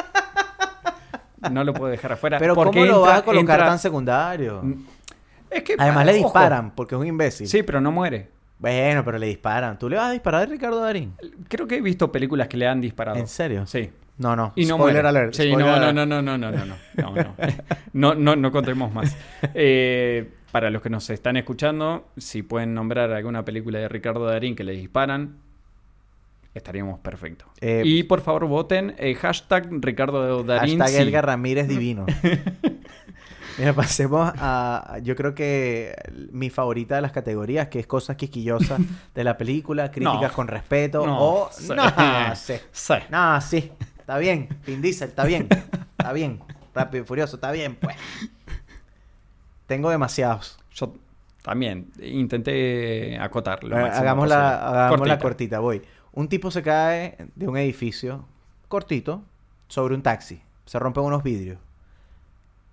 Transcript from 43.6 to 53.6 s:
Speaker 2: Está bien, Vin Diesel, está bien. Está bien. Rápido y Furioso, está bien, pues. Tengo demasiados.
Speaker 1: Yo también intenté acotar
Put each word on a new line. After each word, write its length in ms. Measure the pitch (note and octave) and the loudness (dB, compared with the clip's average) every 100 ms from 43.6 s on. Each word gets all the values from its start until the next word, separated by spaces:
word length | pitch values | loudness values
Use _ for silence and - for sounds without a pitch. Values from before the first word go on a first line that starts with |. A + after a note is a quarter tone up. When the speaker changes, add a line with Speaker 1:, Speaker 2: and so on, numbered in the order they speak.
| D#3 - - - | -2 -8 -14 -14
Speaker 2:
Está 180 | - C#3 | -6 -2
bien, 280 | F3+ E3 C3 - - | 0 0 -4 -10 -10
Vin 140 | C3+ | -4
Diesel, 260 | F3 F3+ C3 | -2 -2 -4
está 160 | - C#3+ | 0 2
bien. 220 | E3+ - F3+ - - - - | 2 4 2 2 -10 -8 -6
Está 160 | B2 | -4
bien. 260 | D3 D3+ G#2 - - - | -2 -4 -6 -12 -20 -8
Rápido 300 | - - C3 | -4 -4 -6
y 40 | A#2 | -6
Furioso, 300 | C3 D3 D3 | -4 -4 -6
está 140 | C3 | -6
bien, 240 | D#3 C#3+ A#2 | -6 -6 -6
pues. 200 | D3 - - - A3 - - - - - - _ - - _ _ - - - | -8 -8 -14 -14 -16 -16 -12 -12 -12 -20 -20 _ -20 -20 _ _ -20 -16 -8
Tengo 240 | C3+ D#3 | -2 0
demasiados. 720 | D#3+ B2+ - B2 G#2+ - - - | 0 0 0 0 -2 -6 -20 -18
Speaker 1:
Yo 200 | - B2 - _ - _ _ | -10 -10 -10 _ -20 _ _
también 460 | - A#2+ A#2+ F#2 - - | -6 -4 -4 -6 -12 -16
intenté 1160 | B2 C3+ B2 A#2+ A#2 C3+ B2+ A#2+ A#2 A2 A2+ A#2 | -8 -4 -2 -2 -2 0 0 -2 -4 -4 -6 -6
acotar 440 | G2+ A#2+ A2+ F#2+ | -6 -4 -4 -6